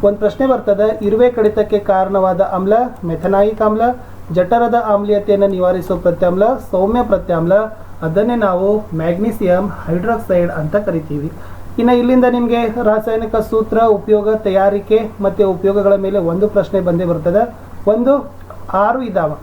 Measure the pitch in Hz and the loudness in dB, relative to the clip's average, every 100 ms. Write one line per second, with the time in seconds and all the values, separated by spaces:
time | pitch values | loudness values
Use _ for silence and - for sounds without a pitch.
0 | 202 202 208 - 262 247 - 196 214 220 | 2 2 -2 0 0 0 2 2 2 0
1 | 202 220 247 240 214 214 208 208 202 190 | 0 4 2 4 0 2 0 0 2 0
2 | 190 196 190 180 190 185 190 220 247 - | 2 2 0 2 0 0 2 2 2 -4
3 | 170 160 185 196 208 214 214 214 233 247 | -6 -4 0 2 2 2 0 2 0 -2
4 | - - - 165 180 233 240 240 220 202 | -8 -16 -6 -2 2 2 2 0 0 -2
5 | 208 202 202 202 196 190 180 180 170 180 | 2 0 2 2 2 2 2 0 -2 0
6 | 175 170 180 180 214 262 - 185 196 240 | 0 2 0 2 0 0 -2 0 0 0
7 | 240 196 - 170 165 196 220 - - - | 0 -2 0 -2 2 2 0 -8 -16 -8
8 | 160 165 220 240 208 180 196 214 208 160 | -2 0 0 0 0 0 0 -2 -2 -4
9 | 160 175 220 214 185 180 202 - - 175 | -2 0 -2 -2 0 2 0 -6 -4 -4
10 | 185 226 - 180 175 160 151 202 202 170 | -2 -4 0 0 0 -2 -2 -2 -2 -4
11 | 156 147 151 - - - - - 240 247 | -4 -6 -6 -10 -14 -12 -10 -2 2 2
12 | 240 254 247 240 240 233 233 214 220 214 | 4 4 4 2 0 0 -2 0 0 0
13 | 214 220 220 226 214 220 220 214 226 208 | 0 -4 -2 -2 0 -2 0 2 2 2
14 | 202 208 208 214 214 190 196 202 196 214 | 2 0 2 0 0 2 2 0 0 0
15 | 214 - 196 190 196 175 196 202 196 202 | 0 -4 -4 0 0 2 0 2 2 2
16 | 190 202 170 170 208 202 180 190 180 170 | 2 0 0 0 0 0 0 0 0 0
17 | 180 165 165 190 240 - - - - 214 | 0 -2 0 0 0 -6 -18 -6 0 0
18 | 240 277 - - - - - 190 208 254 | 2 0 -2 -16 -18 -16 -6 0 0 0
19 | 247 185 156 147 | -2 -2 -2 -4